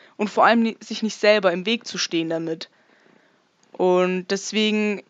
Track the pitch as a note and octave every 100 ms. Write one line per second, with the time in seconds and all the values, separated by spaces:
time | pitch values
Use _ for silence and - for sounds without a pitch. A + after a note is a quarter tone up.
0 | - - G#3 - E3 A#3 A3+ - - A3
1 | G#3+ - G#3 G#3+ F#3+ F3 F#3 A#3 - F3+
2 | - E3 E3 E3 E3 D#3+ - _ _ _
3 | _ _ _ _ _ _ _ - F#3 F3+
4 | F3+ F#3 F3+ G3 - G#3 G#3+ G#3+ G#3 G3+
5 | -